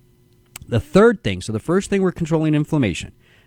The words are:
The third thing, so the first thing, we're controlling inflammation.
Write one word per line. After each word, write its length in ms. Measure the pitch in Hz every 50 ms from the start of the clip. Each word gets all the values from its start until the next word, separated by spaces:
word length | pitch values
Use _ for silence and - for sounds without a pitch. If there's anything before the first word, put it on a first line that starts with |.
| _ _ _ _ _ _ _ _ _ _ _ - - -
The 120 | 120 113
third 420 | - - - 185 208 233 233 -
thing, 200 | - 113 95 90
so 100 | 90 -
the 80 | 107 113
first 300 | - - 170 196 196 -
thing, 120 | 202 196
we're 120 | 190 185 170
controlling 420 | - 175 147 165 156 156 156 151
inflammation. 560 | 147 151 - - 156 131 101 80 - - - - _ _ _ _ _ _